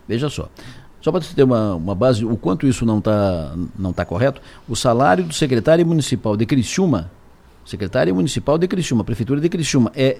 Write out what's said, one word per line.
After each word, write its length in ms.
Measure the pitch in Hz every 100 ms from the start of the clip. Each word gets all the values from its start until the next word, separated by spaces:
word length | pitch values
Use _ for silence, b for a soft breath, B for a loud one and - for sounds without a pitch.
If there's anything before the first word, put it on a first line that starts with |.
| -
Veja 200 | 113 143
só. 200 | - 78 - B B B -
Só 120 | -
pra 80 | 175
você 120 | 160
ter 120 | -
uma, 320 | 135 117 107 87
uma 180 | 82
base, 300 | 92 123 117
o 120 | 113 107
quanto 300 | 165 180 139
isso 180 | 123
não 160 | 117 107
tá, 540 | 104 104 101 90 76 80 85 -
não 140 | 95
tá 120 | 87
correto, 380 | 87 87 135 139 b b -
o 60 |
salário 480 | 110 131 117 143 180
do 100 | 175
secretário 540 | 151 151 120 - 165 170
municipal 500 | 165 139 120 113 104
de 80 |
Criciúma, 640 | 113 143 107 - 185 113 85 - - - - -
secretário 480 | - 90 101 127 160
municipal 460 | 185 165 123 - 156
de 80 | 180
Criciúma, 380 | 185 165 117
prefeitura 360 | 107 110 113 143
de 80 | 165
Criciúma, 440 | 180 147 143 113
é 200 | - 135